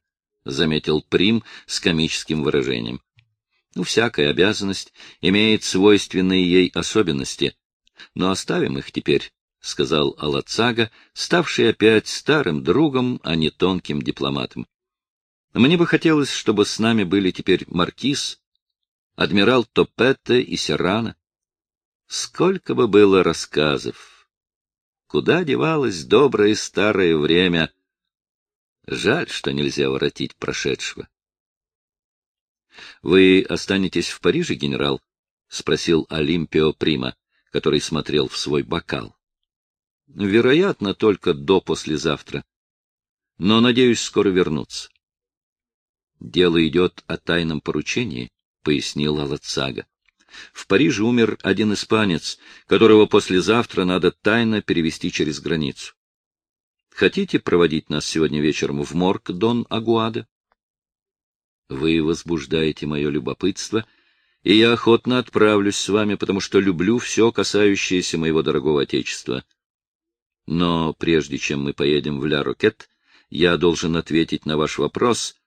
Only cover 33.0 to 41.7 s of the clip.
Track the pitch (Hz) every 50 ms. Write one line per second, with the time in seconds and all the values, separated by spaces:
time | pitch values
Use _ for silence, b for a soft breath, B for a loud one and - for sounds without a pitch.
33 | - 67 87 95 95 92 95 95 92 - 87 82 - - 98 98 95 87 - 85
34 | 85 - - - - 90 - 165 175 - 85 - 73 71 67 58 69 71 67 -
35 | _ _ _ _ _ _ _ _ _ _ - - - - 73 76 - - 85 78
36 | - - 73 78 76 71 87 87 78 - - 80 78 78 69 - - 90 76 65
37 | 64 62 - _ _ _ _ _ _ _ - 69 - 78 71 73 - - 80 76
38 | 71 - 71 76 67 62 - - - - 73 73 64 58 82 82 - - - 67
39 | 55 50 _ _ _ _ _ _ _ _ _ _ _ _ _ _ _ _ _ _
40 | _ _ - 82 101 98 98 117 117 127 139 165 190 202 151 - 104 98 90 -
41 | - 107 98 - - 90 82 71 71 76 98 90 - -